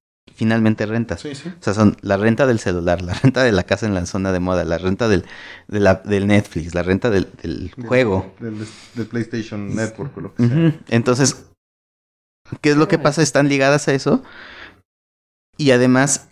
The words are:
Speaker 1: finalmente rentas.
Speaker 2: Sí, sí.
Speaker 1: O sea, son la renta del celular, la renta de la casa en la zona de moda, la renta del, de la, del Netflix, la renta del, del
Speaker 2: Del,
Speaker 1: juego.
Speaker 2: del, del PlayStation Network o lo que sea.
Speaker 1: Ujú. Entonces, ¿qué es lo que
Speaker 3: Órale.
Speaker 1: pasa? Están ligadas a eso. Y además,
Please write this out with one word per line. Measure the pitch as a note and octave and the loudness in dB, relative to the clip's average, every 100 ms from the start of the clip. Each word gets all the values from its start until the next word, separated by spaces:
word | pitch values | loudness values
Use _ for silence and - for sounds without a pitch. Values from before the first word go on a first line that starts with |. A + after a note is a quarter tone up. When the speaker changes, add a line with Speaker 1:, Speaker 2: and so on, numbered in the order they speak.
| _ _ _ - | _ _ _ -4
Speaker 1:
finalmente | A2 A2+ A2 G#2+ G#2+ | 0 2 2 0 -2
rentas. | A2+ A2+ - | -4 -4 -8
Speaker 2:
Sí, | D3 | -10
sí. | C#3+ F3 | -12 -14
Speaker 1:
O | F#3 | -8
sea, | - | -4
son | G2+ G#2 - | 2 2 2
la | G2+ G2 | -2 0
renta | A2 A2+ C3+ | 0 2 2
del | A2+ | 0
celular, | G#2 F2+ F2 F2 | -2 -2 0 -2
la | F2 | -4
renta | F#2 C3+ B2 | 0 0 2
de | B2+ | 2
la | G2 | 2
casa | - G2 A2+ | 0 -2 -2
en | |
la | F#2+ F2 | -4 -4
zona | G2 F#2+ | -4 -2
de | F#2 | -2
moda, | F2+ F2+ D#2+ | 0 -2 -2
la | E2 | -2
renta | F#2 G2 A#2 | -2 0 2
del, | F#2 - - - - - | 0 -2 -14 -20 -20 -8
de | G#2 | 0
la, | G2 F#2 | 2 2
del | - G2+ G2+ | 0 0 2
Netflix, | G#2 G2+ F2 D#2+ F2 | 2 0 -6 -6 -4
la | |
renta | F2 F#2+ B2 | -2 0 2
del, | G2 - - | 0 -2 -8
del | E2+ - F2+ - | -10 -10 -10 -12
Speaker 2:
Del, | A#2 | -2
Speaker 1:
juego. | B2 A#2+ F#2+ F#2 - | 0 2 0 -4 -12
Speaker 2:
del, | A#2+ G#2+ G#2+ - - - | -14 -12 -14 -16 -14 -10
del | G#2+ | -8
PlayStation | A#2+ A2 A#2 G#2 G#2 G2+ | -6 -6 -8 -8 -10 -8
Network | G#2 A2 - A#2+ - | -6 -6 -8 -12 -12
o | |
lo | F#2+ - | -10 -2
que | A#2+ | 0
sea. | C#3+ | 2
Speaker 1:
Ujú. | E3 D3+ - | 2 0 -2
Entonces, | A#2 A#2 B2 C3+ - - _ _ _ _ _ _ _ _ _ _ - | 0 2 2 0 -2 -10 _ _ _ _ _ _ _ _ _ _ -4
¿qué | D3 | 0
es | D3 | 2
lo | D#3 | 2
que | D#3+ | 2
Speaker 3:
Órale. | |
Speaker 1:
pasa? | D3 D3 | 0 2
Están | D3+ C#3 C#3+ | 0 2 2
ligadas | C#3 C3+ D3 - | 2 2 2 0
a | |
eso. | C3+ C#3 B3+ - - - - - _ _ _ _ _ _ _ _ - | -2 0 -2 -2 -20 -20 -20 -20 _ _ _ _ _ _ _ _ -2
Y | C#3+ | 4
además, | B2 B2+ B2+ C#3 - - | 6 6 4 2 -2 -6